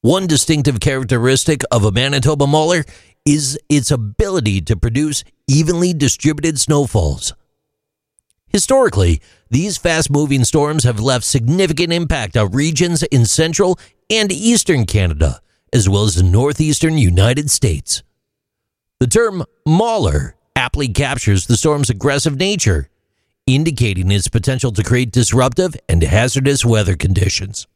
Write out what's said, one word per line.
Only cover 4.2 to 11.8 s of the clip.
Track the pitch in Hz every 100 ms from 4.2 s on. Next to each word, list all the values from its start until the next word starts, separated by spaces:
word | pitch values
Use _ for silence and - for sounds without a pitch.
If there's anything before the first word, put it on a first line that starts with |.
| 202 185 107 95
to | 78 82
produce | 123 117 151 139 - _ -
evenly | 143 160 175 180
distributed | 160 139 - 160 147 160 147
snowfalls. | - 147 135 107 78 69 - - _ _ _ _ _ _ _ _ _ _ _
Historically, | 202 - 269 226 98 87 80 _ _ _
these | 123 196 180
fast-moving | 175 160 - 147 151 135
storms | 120 156 147 151
have | 127 104
left | 123 127
significant | - 135 117 175 185 160